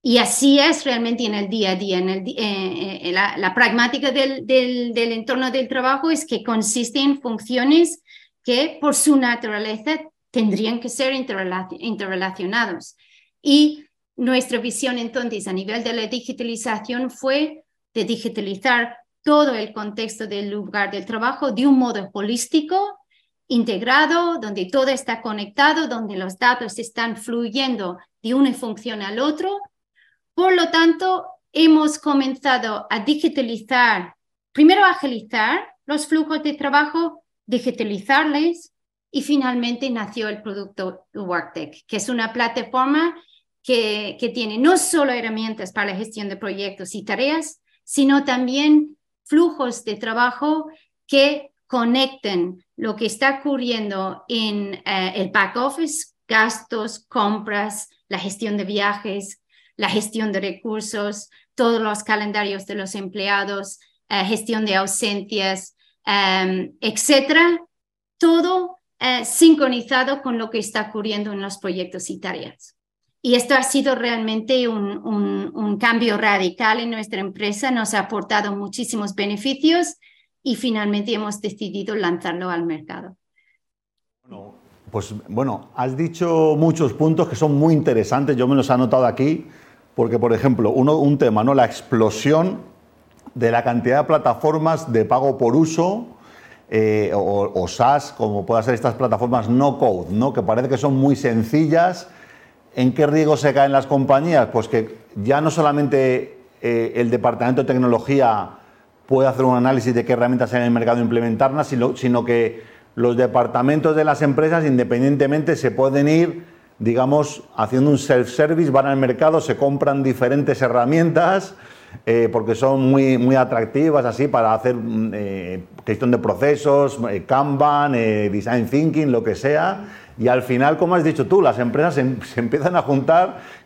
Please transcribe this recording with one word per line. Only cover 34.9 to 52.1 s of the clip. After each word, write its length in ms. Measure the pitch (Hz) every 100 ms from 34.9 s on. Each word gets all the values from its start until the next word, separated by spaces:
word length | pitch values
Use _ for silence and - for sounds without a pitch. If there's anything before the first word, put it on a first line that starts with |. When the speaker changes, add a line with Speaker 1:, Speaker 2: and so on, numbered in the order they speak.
Speaker 1:
agilizar 760 | 370 277 233 214 233 220 339 427 _ -
los 220 | 294 294
flujos 340 | 320 302 311
de 100 | 302
trabajo, 720 | 294 285 285 294 330 330 - _ _ -
digitalizarles, 1300 | 240 247 247 214 202 202 277 311 285 330 339 - _ _ _ _
y 120 | 277
finalmente 640 | 285 294 254 247 240 240 269
nació 400 | 233 208 233 214
el 120 | 208
producto 640 | 220 202 196 - 185 180 _
Worktech, 720 | 208 185 175 165 170 147 - _
que 120 | 214
es 100 | -
una 240 | 240 226
plataforma 840 | 233 233 240 - 254 262 302 339 339 _ _ _ _
que, 540 | - 240 214 208 202 -
que 100 | 233
tiene 280 | 247 220 214
no 200 | 294 370
solo 340 | - 330 277
herramientas 600 | 240 226 220 220 220 185
para 200 | 220 202
la 60 | 190
gestión 320 | 220 214 202
de 80 | 196
proyectos 580 | 202 190 196 196 180 208
y 80 |
tareas, 580 | 208 202 269 320 311 - _ _
sino 400 | - - 269 277
también 720 | 277 254 247 269 302 302 302 - _ _ -
flujos 580 | 294 339 339 254 240 -
de 100 | 208
trabajo 720 | 226 226 247 240 294 311 311 - _ _ -
que 440 | 277 277 294 - _ _
conecten 960 | 254 233 254 262